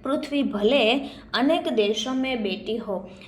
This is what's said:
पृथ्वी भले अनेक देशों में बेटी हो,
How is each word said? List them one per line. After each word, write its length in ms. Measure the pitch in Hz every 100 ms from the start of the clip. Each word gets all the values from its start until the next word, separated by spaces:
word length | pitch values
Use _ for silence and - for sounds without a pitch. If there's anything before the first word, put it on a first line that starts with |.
पृथ्वी 380 | 269 269 - 285
भले 500 | 220 208 208 277 220 269 - - -
अनेक 340 | 208 269 339 339
देशों 440 | 226 208 220 254
में 280 | 262 262 247
बेटी 340 | 208 185 214 220
हो, 340 | 220 185 - -